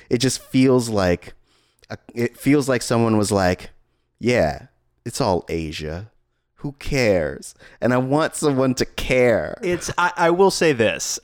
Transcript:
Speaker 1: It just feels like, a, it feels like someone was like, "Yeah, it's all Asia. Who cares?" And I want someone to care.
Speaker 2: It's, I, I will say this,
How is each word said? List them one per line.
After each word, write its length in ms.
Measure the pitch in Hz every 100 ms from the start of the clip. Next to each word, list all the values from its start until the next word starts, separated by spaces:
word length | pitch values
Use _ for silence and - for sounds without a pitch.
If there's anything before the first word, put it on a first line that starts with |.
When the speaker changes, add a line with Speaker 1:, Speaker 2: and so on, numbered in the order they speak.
| -
Speaker 1:
It 80 | 123
just 220 | 127 -
feels 460 | - 131 131 127 117
like, 460 | 104 92 87 - - _ _ _ _ -
a, 100 | 110 _
it 220 | 117 120 -
feels 320 | 135 147 135
like 140 | 123
someone 340 | - 117 113 110
was 140 | 98
like, 400 | 104 90 92 - - _ _ _ -
"Yeah, 480 | 113 120 78 67 - _ _ _
it's 160 | 117 -
all 240 | 120 87 -
Asia. 600 | 85 78 76 76 82 110 _ _ _ _ _
Who 160 | 147
cares?" 840 | 139 - 143 117 92 76 71 - - - -
And 120 | 117
I 20 | 127
want 360 | 131 143 160
someone 400 | - 151 131 131
to 100 | 123
care. 720 | 113 - - 127 123 101 76 -
Speaker 2:
It's, 260 | 175 175 - -
I, 160 | 175 -
I 140 | 170
will 200 | 175 196
say 220 | - 170
this, 480 | 127 107 71 - -